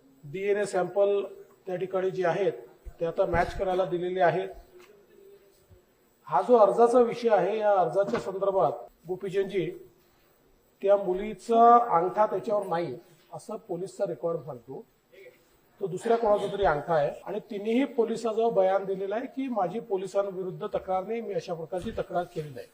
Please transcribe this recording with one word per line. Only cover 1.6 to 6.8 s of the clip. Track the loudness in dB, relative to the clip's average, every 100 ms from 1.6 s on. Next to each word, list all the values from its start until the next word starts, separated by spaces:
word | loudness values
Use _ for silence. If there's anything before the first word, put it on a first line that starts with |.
| -10
त्या | -6
ठिकाणी | -4 -2 -2
जे | 0 0
आहेत | 0 0 -2 -8 -20 -18 -6
ते | -4
आता | 0 0
मॅच | 2 0 -2
करायला | -2 0 0
दिलेले | -2 -4 2
आहेत. | 2 2 -2 -10 -20 -20 -20 -20 _ -20 -20 -20 _ _ _ -20 _ _ _ _
हा | -4 -2
जो | 4 6
अर्जाचा | 6 6